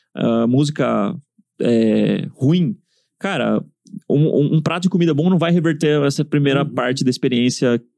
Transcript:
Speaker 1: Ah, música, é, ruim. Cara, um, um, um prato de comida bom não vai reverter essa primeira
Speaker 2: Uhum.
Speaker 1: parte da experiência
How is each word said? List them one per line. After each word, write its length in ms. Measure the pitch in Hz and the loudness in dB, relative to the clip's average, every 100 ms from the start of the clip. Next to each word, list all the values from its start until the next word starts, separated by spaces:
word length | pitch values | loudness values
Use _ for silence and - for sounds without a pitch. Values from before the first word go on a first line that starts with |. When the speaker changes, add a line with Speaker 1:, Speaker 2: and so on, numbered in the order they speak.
| _ | _
Speaker 1:
Ah, 320 | - 117 113 117 | -4 -2 0 2
música, 720 | 131 147 151 123 113 101 - - _ _ - | 2 0 -2 -2 -2 -2 -6 -14 _ _ -6
é, 640 | - 117 110 107 104 101 95 | 0 2 2 2 0 -2 -6
ruim. 420 | - 131 180 151 - _ _ _ _ | -2 0 2 0 -4 _ _ _ _
Cara, 440 | 196 165 113 107 - _ _ - - | -6 -2 -2 -2 -6 _ _ -14 -2
um, 100 | 143 | 0
um, 360 | 156 - 143 156 | 2 2 0 0
um 60 | |
prato 220 | 151 170 | 0 -2
de 60 | 180 | 0
comida 240 | 185 170 | 0 0
bom 160 | 143 175 | 2 2
não 80 | 185 | 2
vai 140 | 165 | 2
reverter 500 | 175 160 151 151 147 | 2 0 0 0 2
essa 200 | 143 139 151 | 0 -2 -2
primeira 380 | 147 143 135 | 0 2 0
Speaker 2:
Uhum. 100 | 139 | -2
Speaker 1:
parte 300 | 127 123 131 | -2 -4 -2
da 60 | 131 | -2
experiência 720 | 123 139 123 123 - 131 117 - | 0 0 0 0 0 0 0 -4